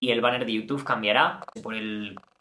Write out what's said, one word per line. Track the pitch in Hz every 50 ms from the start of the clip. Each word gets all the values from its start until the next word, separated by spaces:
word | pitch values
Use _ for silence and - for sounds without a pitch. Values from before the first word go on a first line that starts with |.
y | 127 123
el | 117 117
banner | 113 123 123 123 123
de | 117 110
YouTube | 110 107 110 143 139 -
cambiará | - 127 113 110 104 104 127 156 175 - - - - - 110 104
por | 110 110
el | 110 110 110 107 107 104 101 104 104 - _ _ _